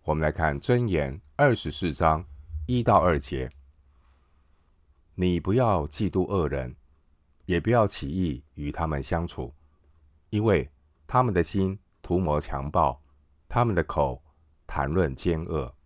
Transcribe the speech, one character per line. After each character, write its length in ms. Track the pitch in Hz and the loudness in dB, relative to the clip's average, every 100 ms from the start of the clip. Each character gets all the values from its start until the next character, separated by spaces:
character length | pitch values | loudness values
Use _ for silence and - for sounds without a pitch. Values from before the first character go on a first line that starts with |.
我 140 | - 78 | -2 0
们 80 | |
来 80 | 76 | 0
看 280 | 76 80 71 | 0 -2 -2
箴 280 | - 123 120 | 0 0 2
言 340 | 85 69 69 - - | 0 -2 -6 -12 2
二 180 | 143 | 2
十 160 | 113 76 | 2 -2
四 240 | - 87 | -2 -4
章 320 | 71 82 78 - - - - - | 2 2 2 -4 -18 -12 -10 -2
一 160 | 123 | 0
到 160 | 117 98 | 4 6
二 220 | 87 73 | 6 2
节 280 | - 67 64 - - _ _ _ _ _ _ _ _ _ _ _ _ _ _ | -2 -8 -8 -12 -20 _ _ _ _ _ _ _ _ _ _ _ _ _ _
：“你 260 | - 92 87 | -2 2 2
不 140 | 85 | 2
要 320 | 113 120 92 73 | 2 4 2 0
嫉 240 | - 101 | -2 -2
妒 160 | 92 - | 0 0
恶 220 | 98 76 | 0 0
人， 280 | 67 64 62 _ _ _ _ _ _ - | -2 -6 -12 _ _ _ _ _ _ -2
也 140 | 85 | -2
不 100 | 92 | 2
要 160 | 120 104 | 2 2
起 240 | - 69 | 0 -4
意 320 | 90 87 64 - - | -2 -2 -4 -12 -10
与 160 | 73 | -8
他 160 | 73 80 | -4 -2
们 160 | 73 | -2
相 240 | 69 82 82 | -2 -2 -4
处， 260 | - 64 - _ _ _ _ _ _ _ | -8 -10 -12 _ _ _ _ _ _ _
因 120 | 104 | 0
为 240 | 110 90 - _ _ _ - | 2 2 0 _ _ _ -2
他 160 | 123 | 2
们 100 | 123 | 2
的 120 | 87 | 2
心 340 | 85 101 95 98 _ _ | 0 0 0 -2 _ _
图 180 | - 87 | -2 0
谋 200 | 85 73 | 2 0
强 320 | - 69 69 | -2 -6 -2
暴， 280 | 87 76 - _ _ _ _ _ | 2 2 0 _ _ _ _ _
他 160 | - | 0
们 120 | 120 87 | 2 0
的 80 | |
口 400 | 80 - 69 64 _ _ _ _ - | 0 0 -2 -2 _ _ _ _ -8
谈 240 | - 69 | -4 0
论 240 | 85 80 | 0 0
奸 300 | 65 87 80 | 0 -2 -2
恶。” 320 | 82 78 62 - | -2 -4 -4 -12